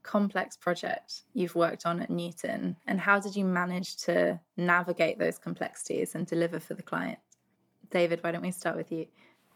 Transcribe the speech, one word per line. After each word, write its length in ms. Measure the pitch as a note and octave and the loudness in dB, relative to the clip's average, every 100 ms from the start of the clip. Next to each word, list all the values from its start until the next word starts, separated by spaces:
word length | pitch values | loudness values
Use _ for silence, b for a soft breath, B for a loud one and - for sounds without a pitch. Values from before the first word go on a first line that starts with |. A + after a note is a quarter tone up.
complex 540 | - G#3 G3+ F#3 F#3 - | -2 2 2 0 -4 -4
project 680 | - F3 - - - - - | -2 0 -2 -4 -6 -16 -8
you've 200 | A#3 F3 | -2 0
worked 300 | E3+ E3 - | 4 2 2
on 160 | E3+ E3+ | -2 -2
at 80 | - | -2
Newton, 680 | F3 E3+ E3+ - - F#3 F3+ - | -4 -4 -6 -6 -2 -4 -4 -2
and 120 | G3 | 0
how 220 | G3+ G3+ | 4 4
did 160 | G3 G3 | 4 0
you 80 | |
manage 520 | F#3+ F3+ F3+ F3+ F#3 - | 2 2 0 -2 -6 -4
to 360 | - F3 E3+ F3 - - | 0 4 4 2 -6 -2
navigate 640 | F3 F3 F3 E3+ D#3+ - | 4 4 4 2 2 2
those 200 | E3+ - | 0 -2
complexities 760 | F3 E3+ - - - - F3+ | -6 -6 -8 -8 -6 -2 -2
and 120 | E3 F3 | -4 -2
deliver 320 | E3+ E3+ E3 | 0 0 -2
for 140 | - | -8
the 100 | - | -12
client? 360 | - E3+ F#3 - _ _ _ _ _ _ - | -6 -6 -4 -8 _ _ _ _ _ _ -4
David, 320 | F3+ E3+ E3 | 2 2 2
why 100 | E3+ | -2
don't 100 | E3+ | -4
we 80 | F3+ | -4
start 240 | F3+ F3 | -4 -4
with 160 | E3 E3 | -4 -4
you? 160 | E3 D#3+ b b b b | -6 -8 b b b b